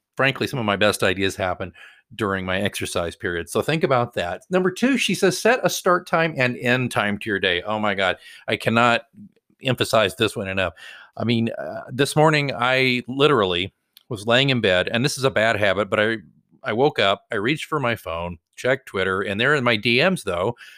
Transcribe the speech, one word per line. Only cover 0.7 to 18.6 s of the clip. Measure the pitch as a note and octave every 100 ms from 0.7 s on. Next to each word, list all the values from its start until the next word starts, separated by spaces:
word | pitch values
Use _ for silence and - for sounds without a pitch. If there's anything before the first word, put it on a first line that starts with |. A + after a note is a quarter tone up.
| G2
best | G#2+ F#2+
ideas | G2+ F#2+ F#2+ -
happen | F#2+ F2 F2+ - - - _
during | A2 G#2+ G2
my | F#2 F#2
exercise | G2+ - F#2+ G2 E2+ -
period. | F#2 E2+ E2
So | A2+
think | G#2+ D#3
about | C#3+ C3 A#2+
that. | - F2 F#2 -
Number | F3+ F#3
two, | F3+ B3+ C4+
she | - F#3
says, | F#3+ F#3
"Set | A3 B3
a | F3
start | - F#3+ F3+ -
time | E3+ E3 C3+
and | B2 B2
end | B2 B2+ B2
time | - G#2 G2+
to | A2
your | G2
day." | F#2+ F2
Oh | G#2 G#2+
my | G#2+
God, | G2 F#2+ F2 - - -
I | A2+
cannot | - A2+ A#2+ A#2 - - G#2 _ _ _
emphasize | C3 B2 - A#2 G2+
this | - A2+ -
one | G2
enough. | F#2+ F2+ - - - - -
I |
mean, | A2 A#2 A2+ -
uh, | C#2 G#2+ -
this | B2+ C#3
morning, | D#3 D#3 D3+ C#3+
I | F#2 A#2+ C3 C3 B2 A#2
literally | C3+ D3 C3 F#2+ F2 F#2+ _ _ _ -
was | A2 G#2+
laying | A#2 C#3
in | B2
bed, | G#2 F2+ -
and | A#2
this | C#3+ -
is |
a | C3
bad | - A2+ G#2
habit, | G2+ F#2 G#2
but | G#2+
I, | G#2+ A2 D2+ _ _ _
I | C3
woke | A2 D3 -
up, | G2 G2 -
I | A2
reached | A2 D#3
for | - D#3
my | B2 A2
phone, | F2+ E2 F2 F2 _
checked | -